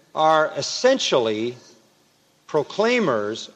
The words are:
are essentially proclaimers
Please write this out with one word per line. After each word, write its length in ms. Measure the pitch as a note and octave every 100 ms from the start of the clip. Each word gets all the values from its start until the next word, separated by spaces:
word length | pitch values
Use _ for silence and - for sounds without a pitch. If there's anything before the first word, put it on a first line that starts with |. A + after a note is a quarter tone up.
| _
are 380 | D3+ D#3 D#3 D#3 C#3+
essentially 1040 | C#3 - B3 C4+ - D3 A2+ G#2+ A#2 B2 - - _ _ _ _ _ _ -
proclaimers 1040 | D3+ C3+ - A3+ B3 F#3 A2+ G#2 A2+ -